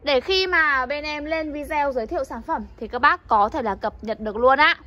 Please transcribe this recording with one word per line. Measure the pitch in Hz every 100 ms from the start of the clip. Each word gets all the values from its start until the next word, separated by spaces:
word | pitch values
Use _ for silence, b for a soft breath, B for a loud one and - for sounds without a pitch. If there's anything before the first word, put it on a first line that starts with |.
Để | - 269
khi | 247 381 381
mà | 349 311 269 254
bên | 294
em | 302 302
lên | 294 320 311
video | 294 277 302 285
giới | 254 220
thiệu | 339
sản | 269 254
phẩm | 226 320 208 -
thì | 220
các | 240
bác | 277 349 -
có | 220 208
thể | 320
là | 233
cập | 196 220 -
nhật | 220 214
được | 220 208
luôn | 247 277
á. | 302 330